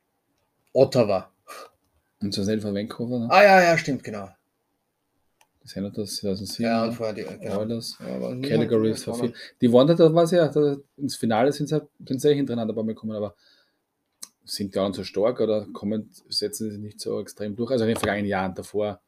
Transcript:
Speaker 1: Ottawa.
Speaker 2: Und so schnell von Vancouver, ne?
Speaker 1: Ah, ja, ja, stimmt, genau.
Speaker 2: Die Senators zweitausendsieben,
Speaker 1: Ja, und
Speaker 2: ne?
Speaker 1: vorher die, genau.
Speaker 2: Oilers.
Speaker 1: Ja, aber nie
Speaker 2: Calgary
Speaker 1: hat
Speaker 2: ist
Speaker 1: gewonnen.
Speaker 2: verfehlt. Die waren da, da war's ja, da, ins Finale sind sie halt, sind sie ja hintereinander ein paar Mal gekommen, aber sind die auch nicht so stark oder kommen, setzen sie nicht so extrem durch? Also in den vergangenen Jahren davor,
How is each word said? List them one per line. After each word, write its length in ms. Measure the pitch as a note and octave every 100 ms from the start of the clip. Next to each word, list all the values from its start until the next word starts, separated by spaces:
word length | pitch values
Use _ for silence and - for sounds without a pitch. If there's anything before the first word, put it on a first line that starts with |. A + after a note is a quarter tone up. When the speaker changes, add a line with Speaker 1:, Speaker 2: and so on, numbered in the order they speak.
| _ _ _ _ _ _ _
Speaker 1:
Ottawa. 580 | B2 C3 B2+ G#2+ F#2+ - _ - - - _ _ _ _ _
Speaker 2:
Und 140 | G#2
so 100 | G#2
schnell 160 | G2+ A2
von 160 | G#2 G2+
Vancouver, 440 | A2 - A#2 B2
ne? 80 | A#2
Speaker 1:
Ah, 120 | F3+
ja, 200 | G3+ F#3+
ja, 140 | E3+ E3
stimmt, 260 | - B2+
genau. 240 | - G#2+ F#2+ - _ _ _ _ _ _ _ _ _ _ _ _
Speaker 2:
Die 60 | -
Senators 480 | G2 G2+ G#2+ G2+ -
zweitausendsieben, 520 | G2+ F#2+ F#2+ - A#2
Speaker 1:
Ja, 140 | A2+
und 60 | A2+
Speaker 2:
ne? 60 | A#2
Speaker 1:
vorher 180 | A2
die, 100 | G#2
genau. 360 | F2 G#2 G#2+ G2
Speaker 2:
Oilers. 380 | A2 A2+ - -
Speaker 1:
Ja, 60 | A#2+
aber 280 | B2+ B2 B2+
nie 140 | C3+
Speaker 2:
Calgary 400 | A2+ A2+ A2+ A2
Speaker 1:
hat 80 | A2
Speaker 2:
ist 80 | -
Speaker 1:
gewonnen. 260 | A#2+ A#2+
Speaker 2:
verfehlt. 240 | - - -
Die 100 | B2
waren 160 | A#2+ C#3+
da, 60 |
da 200 | E3+ E3
war's 180 | E3 E3
ja, 180 | F3+ D3+
da, 260 | D3+ D3 C#3 - -
ins 180 | C#3 -
Finale 380 | A2+ A2 C3+
sind 140 | C#3+ D3+
sie 80 | D3+
halt, 120 | D3 _ -
sind 140 | B2+
sie 80 | D3
ja 80 | C#3+
hintereinander 380 | B2+ A#2+ A2
ein 20 | A2
paar 80 |
Mal 100 | A2
gekommen, 220 | A2 A2 G#2+
aber 200 | G#2 - _ _ _ _ _ _ _ _ - _
sind 320 | - - G2+ G2+
die 40 |
auch 100 | G2
nicht 80 | G2
so 80 | F#2
stark 340 | - A2 B2
oder 260 | A2 G#2+ G2+
kommen, 400 | - G2+ A2 - - _
setzen 440 | - G#2 - A2
sie 60 | G#2
nicht 220 | G#2 -
so 220 | A2+ G#2+
extrem 340 | G2+ - G#2 G#2
durch? 160 | A#2
Also 140 | C3 A2
in 60 |
den 60 | A2+
vergangenen 300 | A2 G2+ G2+
Jahren 260 | F#2+ F#2+
davor, 480 | F#2 F#2+ G2+ G#2 G2